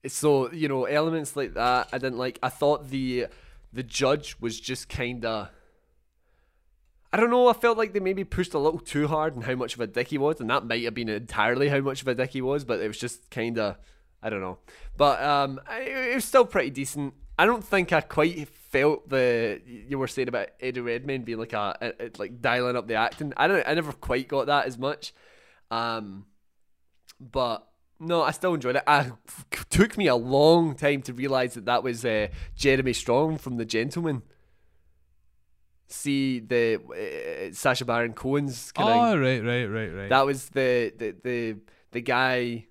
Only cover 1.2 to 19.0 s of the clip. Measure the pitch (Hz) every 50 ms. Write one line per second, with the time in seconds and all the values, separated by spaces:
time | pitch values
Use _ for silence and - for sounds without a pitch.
1.2 | 147 135 - 143 135 101 - - 117 123 123 127 - - - 131 127 131 123 117
2.2 | 127 127 117 - - 131 - - 147 143 147 147 147 131 135 135 131 127 127 123
3.2 | 120 - - - - - - - - - - 120 131 113 - - 139 151 147 151
4.2 | 147 - - - 117 117 110 - - - 131 - - - - - 127 120 123 120
5.2 | 110 113 113 107 98 - - - _ _ _ _ _ _ _ _ _ _ _ _
6.2 | _ _ _ _ _ _ _ _ _ _ _ _ _ _ _ _ _ _ - 208
7.2 | 226 240 240 247 247 247 226 226 - 233 226 220 226 214 180 208 185 185 196 190
8.2 | 190 - - 180 180 175 - 151 139 156 156 - - - - 147 147 143 160 156
9.2 | 156 160 139 120 113 127 127 127 123 113 - 120 117 101 104 120 123 - 156 139
10.2 | 139 147 156 147 123 110 123 139 107 117 113 120 117 117 110 120 117 110 107 104
11.2 | 113 - - 110 104 113 123 131 139 143 143 139 139 139 135 131 131 131 123 120
12.2 | 127 127 - 135 127 131 139 147 139 117 117 90 98 107 104 - 120 120 - -
13.2 | _ _ - 123 113 117 117 113 107 101 92 - - - - _ _ _ _ _
14.2 | - 113 104 98 95 92 92 - _ - - - - - - - 147 143 131 90
15.2 | 135 147 147 143 139 139 135 135 - - 220 226 262 262 269 262 254 240 254 262
16.2 | - - - 269 240 - - 190 131 135 131 135 139 - - 147 143 139 - _
17.2 | - - - - 170 214 247 226 196 - 202 196 180 - 175 156 - - - 156
18.2 | 151 170 180 160 147 - _ - - - - 135 139 151 151 -